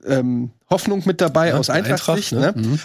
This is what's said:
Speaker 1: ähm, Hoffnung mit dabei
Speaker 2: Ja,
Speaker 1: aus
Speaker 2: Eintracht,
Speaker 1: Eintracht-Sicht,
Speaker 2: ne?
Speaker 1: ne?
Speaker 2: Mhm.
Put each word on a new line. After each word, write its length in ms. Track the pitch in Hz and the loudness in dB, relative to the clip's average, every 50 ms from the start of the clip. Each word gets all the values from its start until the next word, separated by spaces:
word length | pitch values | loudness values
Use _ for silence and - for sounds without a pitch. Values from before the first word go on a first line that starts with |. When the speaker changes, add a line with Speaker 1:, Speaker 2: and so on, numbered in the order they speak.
| - | -4
Speaker 1:
ähm, 420 | - 139 131 123 123 123 120 123 117 - _ _ | 0 0 2 2 0 0 -2 -4 -6 -8 _ _
Hoffnung 360 | - 185 185 - 208 202 196 160 | -2 -2 0 0 0 -2 0 0
mit 160 | 190 175 - | 0 0 2
dabei 280 | 180 160 135 160 165 170 | 0 2 2 2 2 2
Speaker 2:
Ja, 80 | 143 | 2
Speaker 1:
aus 120 | 143 - - | 0 0 0
Speaker 2:
Eintracht, 400 | 131 170 214 220 143 - - - | 0 0 0 0 -2 -2 0 0
Speaker 1:
Eintracht-Sicht, 220 | 170 208 202 - | -2 -2 -2 -2
Speaker 2:
ne? 80 | 120 117 | 0 0
Speaker 1:
ne? 140 | 135 185 208 | 0 0 0
Speaker 2:
Mhm. 240 | 113 110 113 143 151 | 0 0 0 -2 -2